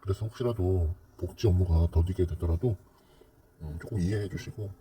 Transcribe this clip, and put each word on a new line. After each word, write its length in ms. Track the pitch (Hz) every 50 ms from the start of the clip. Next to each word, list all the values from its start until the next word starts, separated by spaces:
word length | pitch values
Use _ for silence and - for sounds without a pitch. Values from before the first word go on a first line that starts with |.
그래서 260 | - 98 98 - 110
혹시라도 680 | 110 - - 127 120 117 107 92 90 92 92 85 80 82 - - - _
복지 300 | - - 92 - - - -
업무가 420 | 87 90 92 90 82 82 82 82
더디게 360 | - 87 85 87 92 - 92
되더라도, 500 | 87 82 - - 85 85 82 - 127 104 - - _ _ _ _ _ _ _ _ _ _ _ _ _ _ _ 80
음, 160 | 78 76 85
조금 180 | - - 117 101
이해해 300 | 85 90 104 104 104 95
주시고 420 | 92 - - - - - 107 101 98 -